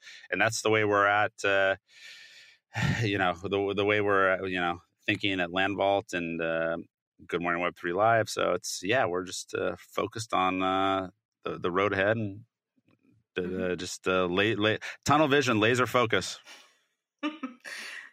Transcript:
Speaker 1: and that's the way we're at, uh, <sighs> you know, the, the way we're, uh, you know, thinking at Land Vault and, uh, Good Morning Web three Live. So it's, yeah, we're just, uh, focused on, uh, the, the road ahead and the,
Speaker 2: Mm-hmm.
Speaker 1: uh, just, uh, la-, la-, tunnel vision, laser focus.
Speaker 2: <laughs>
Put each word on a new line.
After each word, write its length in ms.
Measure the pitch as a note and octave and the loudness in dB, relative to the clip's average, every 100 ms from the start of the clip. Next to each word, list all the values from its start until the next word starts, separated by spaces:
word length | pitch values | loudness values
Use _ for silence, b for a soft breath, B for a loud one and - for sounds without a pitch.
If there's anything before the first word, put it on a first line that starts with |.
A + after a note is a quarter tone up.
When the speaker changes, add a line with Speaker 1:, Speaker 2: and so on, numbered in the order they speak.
| B B B | B B B
Speaker 1:
and 100 | F#2 | 0
that's 220 | G#2+ A2+ | 0 2
the 80 | A2 | 2
way 160 | A2 G#2+ | 2 4
we're 220 | G2+ G2+ | 4 4
at, 260 | G#2 G#2 - | 4 2 -2
uh, 320 | G2+ G2 F#2+ F#2+ _ B B B B B B B _ A2+ | 0 2 2 0 _ B B B B B B B _ -2
<sighs> 260 | - - | 0 0
you 160 | A2 G2 | 0 2
know, 160 | F#2 E2+ | 0 0
the, 320 | F#2+ G2 G2 G2+ | -2 0 0 0
the 100 | G2+ | 2
way 160 | G#2 | 2
we're, 420 | G2+ G2 F#2+ F#2 | 4 4 4 2
uh, 20 | F#2+ | -2
you 140 | F#2 | -2
know, 200 | F2 F2 - _ - | -2 -4 -10 _ -4
thinking 320 | G#2 G#2 F#2+ | -2 0 0
at 120 | F2 | -2
Land 240 | F2+ F#2+ G2 | 0 0 2
Vault 380 | G2 G2+ F#2+ | 2 2 0
and, 260 | F2+ E2+ E2 | -6 -4 -4
uh, 380 | E2 E2 E2 E2 D#2+ _ _ _ E2+ | -4 -2 -2 -4 -8 _ _ _ -6
Good 140 | F2+ | -4
Morning 200 | F2 E2+ | -2 -2
Web 160 | F2 E2+ | -2 -4
three 160 | F2 | -4
Live. 340 | F2 A2 A#2 G#2 | 0 2 2 0
So 240 | - F2+ | -2 0
it's, 280 | F2 - - | -2 -4 -8
yeah, 220 | F2+ B2 G#2 | -2 0 0
we're 180 | F2+ | -2
just, 320 | F2+ F#2 - - | -6 -10 -8 -4
uh, 220 | F#2 F#2+ | -4 -6
focused 540 | - - F#2 A#2 A2+ | -10 -6 -6 -6 -4
on, 280 | F#2 F#2 F#2 | 0 0 0
uh, 480 | F#2 F#2+ G2 F#2+ F#2 - _ _ - | 0 0 0 -2 -4 -12 _ _ -8
the, 120 | E2 | -4
the 140 | F2+ | -2
road 220 | F2+ G2+ | 0 0
ahead 240 | G2 G2 A2+ | 2 2 2
and 240 | G#2+ G2 - _ _ _ _ _ _ _ _ - | -2 -8 -18 _ _ _ _ _ _ _ _ -8
the, 60 | |
Speaker 2:
Mm-hmm. 300 | F2+ F2+ F#2 | -6 -4 -4
Speaker 1:
uh, 40 | F2 | -4
just, 320 | F2+ - F#2+ | -6 -6 0
uh, 200 | F#2 F2+ | 0 2
la-, 280 | F2+ G#2 G2+ | 2 2 2
la-, 200 | G#2+ G#2+ B B - | 0 0 B B 2
tunnel 220 | C#3+ D#3 | 4 4
vision, 320 | C#3+ B2+ A2 | 4 2 4
laser 260 | G#2+ B2 A#2+ | 4 4 2
focus. 540 | B2+ A#2 G2+ - - B B B B B B _ _ | 2 2 0 -2 -10 B B B B B B _ _
Speaker 2:
<laughs> 60 | D4+ D#4 B3+ B3 B B B B B | -10 -8 -14 -14 B B B B B